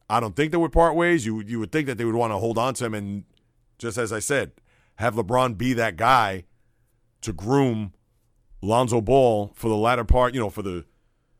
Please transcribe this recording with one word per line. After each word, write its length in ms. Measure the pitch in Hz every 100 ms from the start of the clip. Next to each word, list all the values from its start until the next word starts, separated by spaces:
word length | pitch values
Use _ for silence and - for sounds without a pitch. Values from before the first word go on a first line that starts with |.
| -
I 100 | 113
don't 160 | 113 90
think 160 | 156
they 60 | 170
would 140 | 160
part 220 | 165 170
ways. 300 | 160 175 165
You, 160 | 110 107
you 180 | 104 117
would 140 | 107
think 140 | 156 135
that 120 | 113
they 60 |
would 100 | 117
wanna 240 | 113 117 101
hold 200 | 117 113
on 160 | 127
to 100 | 127
him 100 | 117
and, 300 | 107 101 101 - _ _ _ _ -
just 180 | 117 110
as 160 | 110
I 60 | 107
said, 340 | - 139 87 - _ _ _ -
have 180 | 117
LeBron 420 | 110 95 127 127 98
be 160 | 123
that 240 | 117 113 82
guy 480 | 113 131 104 95 - _ _ _ _ _ _ _
to 100 | -
groom 640 | 82 104 139 135 110 101 - _ _ _ _ _ -
Lonzo 400 | 95 117 127 120
Ball 520 | 107 135 123 107 104
for 140 | - 113
the 80 | 107
latter 280 | 113 123
part, 300 | 107 120 123
you 60 | 127
know, 100 | 104
for 120 | 107
the 220 | 98 87 - _ _ _ _ _